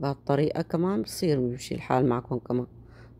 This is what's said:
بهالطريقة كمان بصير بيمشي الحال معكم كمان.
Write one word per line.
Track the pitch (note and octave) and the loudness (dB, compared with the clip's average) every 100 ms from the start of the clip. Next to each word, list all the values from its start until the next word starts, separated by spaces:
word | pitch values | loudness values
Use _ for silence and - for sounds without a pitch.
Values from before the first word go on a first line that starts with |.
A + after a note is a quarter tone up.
بهالطريقة | C#3+ C3+ - C#3+ D3+ - | -4 -2 0 2 2 0
كمان | E3+ E3 F3+ G#3 | -2 0 0 0
بصير | G#3+ - F3 C#3 | -4 -2 2 2
بيمشي | B2 B2+ - | 0 -4 -6
الحال | B2 - B2+ C3 | -6 0 2 4
معكم | A#2+ A#2+ B2 | 2 -2 -6
كمان. | - B2 B2 - - - - - | -2 -2 -2 -10 -20 -20 -20 -18